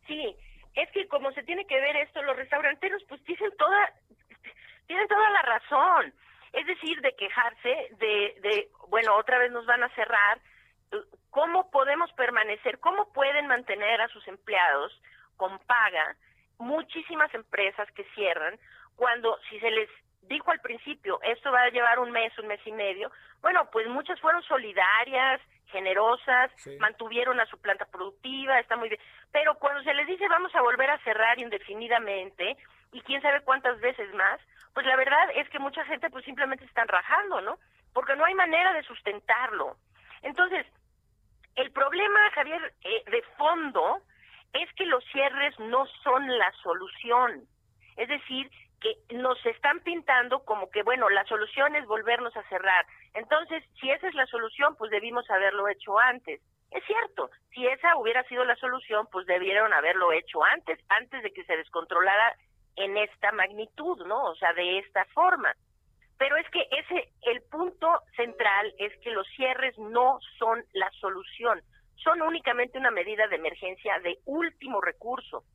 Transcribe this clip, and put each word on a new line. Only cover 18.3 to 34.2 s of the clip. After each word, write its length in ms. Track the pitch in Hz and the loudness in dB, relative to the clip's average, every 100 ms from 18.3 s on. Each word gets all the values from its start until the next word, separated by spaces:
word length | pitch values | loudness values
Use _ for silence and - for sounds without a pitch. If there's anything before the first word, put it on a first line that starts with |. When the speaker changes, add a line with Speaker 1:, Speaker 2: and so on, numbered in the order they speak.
| 170 156 214 - - - _ | -2 -6 -8 -20 -20 -20 _
Speaker 1:
cuando 400 | 247 240 226 - - | -2 0 0 -2 -6
si 100 | 214 | -4
se 100 | 226 | -2
les 180 | 220 214 - _ _ | -2 -4 -10 _ _
dijo 280 | 190 285 320 | _ -6 -2
al 80 | 320 | -2
principio, 600 | - 233 - 294 196 185 | -4 -12 -12 -10 -6 -4
esto 280 | 220 240 285 | -2 -4 0
va 100 | 247 | 2
a 60 | 247 | 2
llevar 300 | 240 240 240 | 2 2 2
un 120 | 240 | 0
mes, 260 | 233 226 226 | -2 -4 -6
un 100 | 214 | -10
mes 120 | 208 220 | -10 -10
y 80 | |
medio, 360 | 220 202 185 226 - - _ | -6 -6 -6 -10 -12 -20 _
bueno, 280 | 320 359 302 | 2 2 2
pues 160 | 226 220 | -2 -4
muchas 320 | 254 302 359 | -6 -6 -2
fueron 240 | 311 349 | 2 2
solidarias, 960 | - 285 220 190 185 214 247 262 262 269 - _ _ | 2 -2 -2 2 4 4 2 2 2 0 -4 _ _
generosas, 840 | 196 190 190 220 247 - 254 254 _ | -6 -2 2 2 2 2 2 2 _
Speaker 2:
Sí. 200 | - 139 | -18 -2
Speaker 1:
mantuvieron 600 | 214 220 226 233 254 240 | -2 -2 -6 -2 0 0
a 60 | 220 | -2
su 120 | - | -4
planta 260 | - 196 - | -2 -2 -4
productiva, 720 | 185 190 - 262 269 269 262 | -10 -12 -10 -12 -8 0 0
está 160 | 233 226 | 2 -4
muy 140 | 226 | -4
bien. 120 | 214 - - - | -8 -12 -20 -4
Pero 240 | 294 302 302 | 0 2 2
cuando 260 | 277 285 | 0 -2
se 100 | 277 | -2
les 140 | 285 294 | -2 -2
dice, 200 | 370 392 | -2 2
"Vamos 260 | 339 359 339 | 2 2 2
a 60 | |
volver 280 | 247 233 269 | 4 4 2
a 100 | 294 | 2
cerrar 360 | - 214 226 240 | -2 2 2 2
indefinidamente", 1160 | 233 208 - 208 233 233 220 196 190 - 180 269 - _ _ | -2 -8 -8 -12 0 0 0 -6 -8 -6 -6 -6 -16 _ _
y 100 | 254 | -20
quién 200 | - 269 | -8 -2
sabe 200 | 285 285 | 2 0
cuántas 380 | 285 262 262 233 | 2 0 2 0
veces 340 | 233 254 202 | -4 -4 -10
más, 260 | 196 | 0